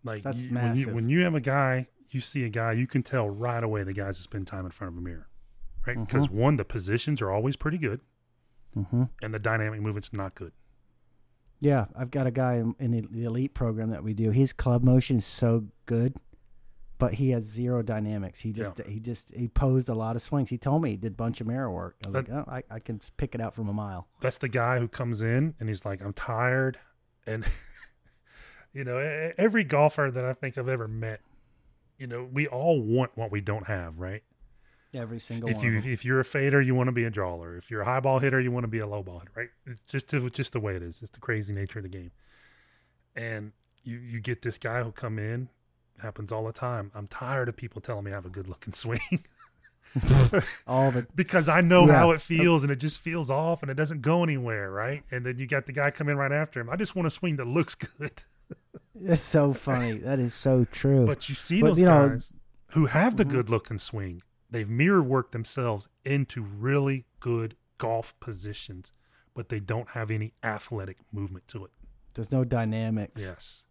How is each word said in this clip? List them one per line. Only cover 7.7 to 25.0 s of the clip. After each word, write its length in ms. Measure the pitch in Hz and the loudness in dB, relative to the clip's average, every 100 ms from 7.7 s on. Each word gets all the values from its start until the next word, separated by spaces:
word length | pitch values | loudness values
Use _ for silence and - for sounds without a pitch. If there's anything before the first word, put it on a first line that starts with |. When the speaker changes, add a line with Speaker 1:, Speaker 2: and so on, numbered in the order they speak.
| 170 | -2
Speaker 1:
good, 220 | 135 117 _ _ _ _ _ _ - - | -4 -4 _ _ _ _ _ _ -10 -6
Speaker 2:
Mm-hmm. 280 | 98 120 123 - | -2 0 0 -2
Speaker 1:
and 100 | 110 | -8
the 60 | 107 | -4
dynamic 420 | 107 113 107 107 | -2 0 -2 -2
movement's 320 | 107 104 - | -4 -4 -8
not 220 | 101 98 | -8 -8
good. 160 | - 85 - _ _ _ _ _ _ _ _ _ _ | -8 -16 -16 _ _ _ _ _ _ _ _ _ _
Speaker 2:
Yeah, 260 | 143 139 101 | 2 2 0
I've 160 | - 127 | -6 -6
got 160 | 139 127 | -2 -2
a 60 | |
guy 220 | 120 127 | 0 0
in, 200 | 120 113 120 | 2 0 -2
in 280 | 127 117 107 | -2 -2 -2
the 100 | 113 | -6
elite 320 | 117 117 131 | -4 -2 -4
program 360 | - 120 110 113 | -2 -2 -2 -4
that 120 | 101 | -4
we 100 | 85 | -6
do. 200 | 107 110 | 0 2
His 200 | 113 135 | 4 4
club 300 | - - 120 | 2 2 4
motion 360 | 127 127 - 123 | 6 6 6 0
is 60 | |
so 440 | - - 120 113 104 - - | 0 0 2 2 0 -14 -4
good, 300 | 117 123 135 - - _ - - - - - | 0 0 -2 -18 -20 _ -20 -20 -20 -18 -2
but 160 | 127 | -2
he 160 | 107 135 | 2 0
has 140 | 120 | 0
zero 360 | 107 107 123 123 | -2 -6 -2 -2
dynamics. 580 | 110 110 107 107 95 - | -2 -4 -4 -4 -6 -8
He 120 | 110 | -8
just, 280 | 107 104 87 | -6 -6 -8
Speaker 1:
Yeah. 80 | - | -10
Speaker 2:
he 100 | 104 | -10
just, 340 | 113 117 - | -8 -10 -12
he 140 | - 120 | -8 -2
posed 420 | - 139 131 127 | 2 4 4 2
a 60 | |
lot 220 | 113 113 117 | -2 -2 -4
of 60 | |
swings. 280 | - 143 131 | -2 -2 -2
He 80 | 123 | -2
told 240 | - 151 | 0 0
me 80 | 160 | 0
he 60 | 98 | -4
did 160 | 110 | -6
a 20 | |
bunch 260 | - 117 113 | -4 -6 -4
of 60 | 110 | -4
mirror 240 | 123 131 | -4 -4
work. 240 | 87 90 - | -6 -10 -12
I 40 | 101 | -6
was 60 | 131 | -6
Speaker 1:
That 40 | 120 | -4
Speaker 2:
like, 200 | 131 - | -8 -8
"Oh, 20 | |
I, 140 | 127 - | -10 -12
I 60 | 113 | -16
can 160 | - 110 | -10 -10
s-, 140 | - | -10
pick 260 | _ 107 120 | _ -6 -4
it 40 | |
out 140 | 113 | -6
from 140 | - 107 | -6 -6
a 40 | |
mile." 360 | 104 104 92 87 _ | -4 -6 -10 -14 _
Speaker 1:
That's 180 | 131 - | -6 -4
the 100 | 131 | -4
guy 320 | 123 120 127 | 0 2 0
who 80 | 117 | -2
comes 340 | - | -4